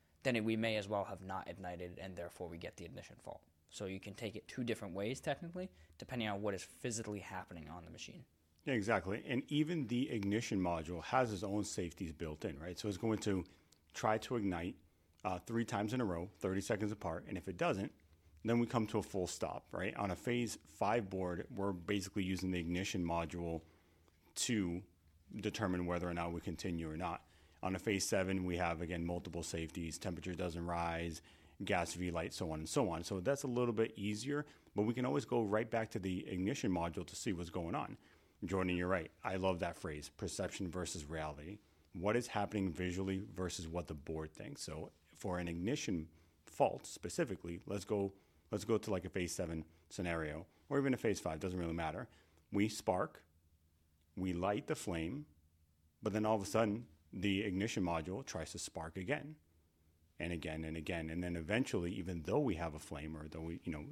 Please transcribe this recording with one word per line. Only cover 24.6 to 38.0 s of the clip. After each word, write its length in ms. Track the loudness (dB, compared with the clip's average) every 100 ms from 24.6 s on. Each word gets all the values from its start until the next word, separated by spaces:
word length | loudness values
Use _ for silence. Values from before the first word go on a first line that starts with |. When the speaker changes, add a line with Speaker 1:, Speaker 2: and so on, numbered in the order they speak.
| 2 0 -6 _ -20 -20 -12 -4
Speaker 2:
determine 440 | -2 2 2 2 2
whether 240 | 2 0
or 40 |
not 180 | 0 0
we 100 | -2
continue 480 | -4 -4 -2 -2 -2
or 80 | -2
not. 240 | -4 -4 -10 -20 -20 -4
On 140 | -2 0
a 40 |
phase 240 | 2 2
seven, 400 | 4 4 4 2
we 140 | 2 2
have, 240 | 2 2
again, 240 | -2 0 0
multiple 380 | -2 -4 -6
safeties, 560 | -4 -4 -4 -4 -4 -4
temperature 340 | -4 -4 -4
doesn't 320 | -2 -2 -2 -2
rise, 560 | 0 0 0 -2 -4 -10 -20 -16 -6
gas 300 | 2 2 2
V 160 | 0 0
light, 240 | 0 -2
so 180 | -2 -2
on 80 | -2
and 100 | 0
so 200 | 2 4
on. 140 | 2
So 160 | -2 0
that's 240 | 2 0
a 40 | 0
little 260 | 2 2
bit 200 | 4 2 2
easier, 500 | -2 -2 -2 -2 -4 -12 -4 2
but 80 |
we 100 | 2
can 120 | 2 2
always 200 | 2 2
go 160 | 2
right 280 | 4 2 2
back 220 | 0 0
to 80 | -2
the 280 | 0 0 -2
ignition 440 | 0 2 2 4
module 340 | 4 2 -2 -6
to 100 | -4
see 180 | -2
what's 180 | -2 -2
going 240 | -4 -2 -2
on. 220 | -4 -8